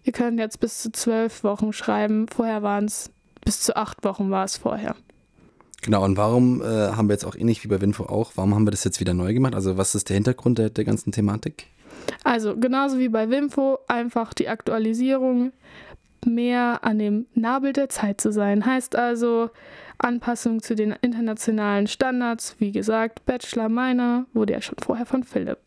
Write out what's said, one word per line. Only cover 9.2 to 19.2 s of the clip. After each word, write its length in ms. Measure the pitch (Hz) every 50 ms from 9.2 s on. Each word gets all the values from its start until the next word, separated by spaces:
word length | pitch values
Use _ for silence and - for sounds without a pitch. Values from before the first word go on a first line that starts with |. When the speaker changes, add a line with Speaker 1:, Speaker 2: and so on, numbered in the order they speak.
| 90 95 107
Speaker 2:
gemacht? 200 | 123 131 131 113
Also 240 | 101 95 95 92
was 160 | 95 95 - -
ist 160 | 101 - -
der 60 | 98
Hintergrund 420 | 98 107 123 123 - - 127 123
der, 140 | 117 110 107
der 120 | - - 113
ganzen 280 | - 107 107 - -
Thematik? 560 | 98 113 104 101 101 113 - - - - - _ _ _ - - - - - - - - -
Speaker 1:
Also 340 | 285 247 226 220 208 202
genauso 400 | 220 233 254 254 262 277 277 269
wie 120 | 254 254 247
bei 200 | 220 220 220 220
Winfo, 480 | 247 277 294 277 - 285 269 269 269 - -
einfach 460 | - 240 240 240 240 - 240 226 - -
die 160 | - - -
Aktualisierung, 1000 | 226 220 - - 226 226 220 220 226 233 254 262 269 269 254 262 254 247 247 262 - _ _ - - - - - - _ _ _ _ _ -
mehr 540 | 240 233 233 240 240 247 247 247 240 240 - -
an 140 | 220 214
dem 300 | 214 214 208 208 214 247 _ _
Nabel 360 | 240 226 233 254 269 269 277 269
der 160 | 285 277 269
Zeit 300 | - - - 202 196 -
zu 120 | - 214
sein. 340 | 208 208 202 202 202 208 208
Heißt 300 | 240 262 262 254 - -
also 560 | - 240 240 240 226